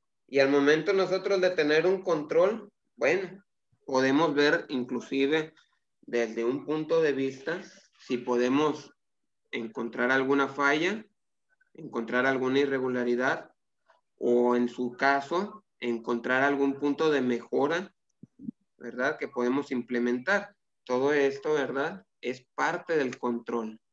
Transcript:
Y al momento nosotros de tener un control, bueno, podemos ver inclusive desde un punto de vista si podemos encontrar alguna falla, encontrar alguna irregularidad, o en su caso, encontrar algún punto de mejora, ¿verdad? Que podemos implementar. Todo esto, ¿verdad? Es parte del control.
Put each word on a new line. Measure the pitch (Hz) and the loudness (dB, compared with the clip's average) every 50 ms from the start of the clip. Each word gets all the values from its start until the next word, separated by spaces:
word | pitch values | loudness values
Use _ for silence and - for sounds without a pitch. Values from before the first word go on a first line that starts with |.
| _ _ _ _ _ | _ _ _ _ _
Y | - 131 139 | -2 2 2
al | 135 139 | 4 4
momento | 143 143 139 143 156 156 160 208 190 | 4 4 6 6 4 4 2 2 2
nosotros | 190 180 156 185 190 185 190 196 185 | 2 2 2 0 -2 0 0 0 2
de | 185 180 | 2 2
tener | 180 165 151 147 151 160 165 | 2 2 2 4 4 4 4
un | 185 190 190 | 2 2 0
control, | - 180 165 151 147 - 156 165 180 196 226 220 208 - _ _ _ _ _ | 0 0 -2 -2 0 0 2 4 4 4 2 -2 -8 -16 _ _ _ _ _
bueno, | - 120 139 175 196 190 175 190 - _ _ _ _ _ _ _ _ - | -2 0 2 2 0 -2 -6 -12 -16 _ _ _ _ _ _ _ _ -8
podemos | - 135 131 131 135 139 147 170 165 143 | -2 0 2 2 4 4 4 4 2 2
ver | 143 147 147 165 170 - - | 4 4 4 2 2 -2 -2
inclusive | 147 127 123 123 127 117 - - 135 135 139 139 156 160 156 160 - _ _ _ _ _ _ _ _ _ | -4 -4 -4 -4 -6 -8 -6 -4 -2 0 2 2 2 0 -2 -4 -10 _ _ _ _ _ _ _ _ _
desde | - - 117 120 117 110 110 117 117 | -10 -4 -2 -2 -2 -2 -2 -2 -2
un | 120 135 147 - | -2 -2 -2 -4
punto | 147 156 156 156 156 165 165 | -4 -4 -4 -2 0 0 2
de | 160 147 | 2 2
vista | 131 131 135 135 135 131 - 160 170 190 202 - - - _ _ _ _ | 2 0 -2 -4 -4 -6 -8 -8 -8 -8 -10 -14 -20 -20 _ _ _ _
si | - - 127 | -8 -4 -4
podemos | 117 - 127 120 120 123 127 131 147 156 151 - - - - - _ _ _ _ _ _ _ _ _ _ _ | -4 -2 0 0 2 2 2 2 2 2 2 0 -4 -10 -18 -20 _ _ _ _ _ _ _ _ _ _ _
encontrar | - 120 113 110 - 123 117 113 110 120 120 123 | -10 -8 -8 -8 -8 -8 -8 -6 -4 -2 0 2
alguna | 131 135 131 135 139 139 139 | 2 2 2 2 2 2 2
falla, | 139 - 139 143 143 147 156 170 185 208 220 - _ _ _ _ _ _ _ _ _ _ _ _ _ _ | 0 0 0 0 2 2 2 0 -2 -2 -4 -8 _ _ _ _ _ _ _ _ _ _ _ _ _ _
encontrar | - 160 117 - 120 113 117 123 127 127 | -18 -14 -8 -6 -6 -4 -2 0 2 2
alguna | 135 135 127 127 127 131 139 | 2 2 0 0 0 2 2
irregularidad, | 143 139 135 131 131 127 127 123 120 123 120 120 127 143 165 - - - _ _ _ _ _ _ _ _ _ _ _ _ _ - | 2 2 0 -2 -2 -2 -2 -2 0 0 0 0 0 0 -2 -2 -6 -16 _ _ _ _ _ _ _ _ _ _ _ _ _ -4
o | - 120 120 123 120 123 123 | 0 2 4 4 4 4 4
en | 123 120 | 2 2
su | 120 120 127 127 120 - | 0 -2 -4 -6 -6 -4
caso, | - 135 135 139 139 - - 165 180 208 214 - - _ _ _ - | 0 2 2 2 2 0 -2 -4 -4 -4 -4 -8 -14 _ _ _ -8
encontrar | 127 120 117 113 113 127 120 117 113 123 127 131 139 | -6 -4 -4 -4 -2 -4 -4 -2 -2 0 0 2 2
algún | 143 143 135 139 139 135 135 | 2 2 0 0 0 0 0
punto | 147 143 139 143 160 156 | -2 -2 0 0 2 2
de | 147 135 | 2 2
mejora, | 127 123 120 120 - - 131 131 135 147 170 180 196 - _ _ _ _ _ _ - - _ - 269 - - _ _ _ _ | 2 0 -2 -2 -4 -4 -2 0 0 0 0 -2 -6 -8 _ _ _ _ _ _ -20 -20 _ -18 -16 -16 -16 _ _ _ _
¿verdad? | - - 120 110 123 127 147 151 | -18 -16 -10 -6 -2 -2 -2 -2
Que | - 139 | -4 -8
podemos | 120 - 127 120 123 131 143 135 - | -6 -4 -2 0 0 0 0 -2 -2
implementar. | 131 120 120 - 123 120 120 120 123 127 127 185 202 196 202 - - _ _ _ _ _ _ | -4 -6 -4 -2 -2 0 0 0 0 -2 0 0 0 -2 -2 -6 -16 _ _ _ _ _ _
Todo | - 127 127 135 143 151 | -4 -2 0 2 2 2
esto, | 143 139 135 139 139 - 151 151 | 2 2 2 0 -2 -2 -2 0
¿verdad? | 143 131 120 127 139 143 170 196 190 - _ _ _ | 0 -2 -2 -2 -4 -4 -4 -6 -10 -18 _ _ _
Es | - 123 131 - - _ - | -8 -8 -8 -8 -10 _ -6
parte | - 143 156 175 175 - - 165 | -2 -2 -2 -2 -4 -4 -2 0
del | 151 135 123 123 - | 0 0 -2 -4 -4
control. | - 120 120 120 - - 120 117 110 110 107 - _ _ | -4 -4 -4 -4 -6 -4 -6 -4 -4 -6 -10 -14 _ _